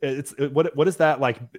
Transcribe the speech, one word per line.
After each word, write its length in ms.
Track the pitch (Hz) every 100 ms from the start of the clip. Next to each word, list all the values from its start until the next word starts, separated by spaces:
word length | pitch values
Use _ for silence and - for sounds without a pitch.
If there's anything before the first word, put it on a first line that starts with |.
it's, 320 | 143 135 143 -
it, 160 | 139
what, 220 | 139 160 -
what 120 | 160
is 100 | 180
that? 220 | 156 139
Like, 200 | 131 113 123